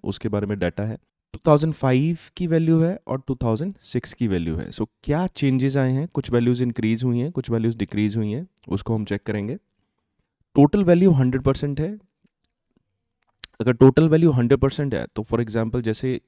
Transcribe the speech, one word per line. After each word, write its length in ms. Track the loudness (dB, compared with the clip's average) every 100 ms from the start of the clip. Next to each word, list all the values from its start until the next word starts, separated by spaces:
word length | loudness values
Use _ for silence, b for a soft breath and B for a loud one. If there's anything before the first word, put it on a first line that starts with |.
उसके 240 | -8 -8 -4
बारे 180 | -4 -4
में 120 | -4
डेटा 240 | -4 -4
है। 140 | -8 -10 _ _ _
टू 60 | -4 2
थाउजेंड 280 | 4 2
फ़ाइव 440 | -2 0 0 0 -4 -10 -8
की 100 | -2
वैल्यू 340 | 0 2 2
है 200 | 2 -4 -8
और 160 | -8 -6
टू 100 | -4
थाउजेंड 340 | -2 -2 -4 -10
सिक्स 380 | -8 -8 -8
की 140 | -4 -2
वैल्यू 280 | 0 -2 -4
है। 140 | -6
So, 160 | -8 -8 _
क्या 240 | -4 -2 -4
चेंजेस 500 | -2 0 0 0 0
आए 160 | 0
हैं? 160 | -2 -4
कुछ 220 | -8 -2
वैल्यूज 320 | 0 0 0
इंक्रीज 420 | -2 -2 -2 0
हुई 140 | 0 -2
हैं, 140 | -4
कुछ 180 | -6 -4
वैल्यूज 260 | -2 -2 -4
डिक्रीज 400 | -4 -2 -2 -2
हुई 140 | -4
हैं, 180 | -6 -10 _ -8
उसको 260 | -6 -4
हम 100 | -4
चेक 180 | -4 -6
करेंगे। 360 | -6 -6 -6 -10 _ _ _ _ _ _ _ _ _
टोटल 300 | 4 6 6
वैल्यू 260 | 4 6 6
हंड्रेड 320 | 4 2 0
परसेंट 380 | 0 -2 -4 -4
है। 180 | -6 -8 _ _ _ _ _ _ _ _ _ _ _ _ _ _ -16 -4
अगर 120 | -2
टोटल 360 | 6 6 8 4
वैल्यू 220 | 4 4
हंड्रेड 300 | 2 2 2
परसेंट 340 | 2 -2 -4
है, 120 | -4 -6
तो 160 | -10
for 160 | -4 -4
example 420 | -2 -4 -2 -4
जैसे 400 | -4 -4 -4 -6